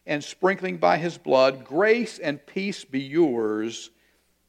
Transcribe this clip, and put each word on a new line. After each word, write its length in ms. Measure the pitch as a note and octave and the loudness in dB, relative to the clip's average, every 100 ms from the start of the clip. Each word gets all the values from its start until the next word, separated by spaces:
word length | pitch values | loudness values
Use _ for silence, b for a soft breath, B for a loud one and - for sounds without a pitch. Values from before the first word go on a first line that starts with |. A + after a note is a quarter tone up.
| - | -6
and 180 | D3 | -6
sprinkling 540 | C#3 - F#3 F#3+ F#3 F3+ | -6 0 0 0 -4 0
by 200 | F3 F3 | 2 2
his 200 | E3+ E3 | 0 -6
blood, 480 | D3+ C3+ C3 C#3 A#2+ | 0 4 4 2 -4
grace 520 | C#3+ G#3 A#3 A#3 - | 0 2 2 0 -6
and 260 | D#3+ C#3+ - | -8 -8 -8
peace 400 | - G3 - - | -8 -6 -8 -8
be 160 | C3+ | -8
yours 880 | C3+ D3+ E3 A#2 A2 G#2+ A2+ A2+ - _ _ _ _ _ | -2 2 2 2 -2 -2 -4 -8 -16 _ _ _ _ _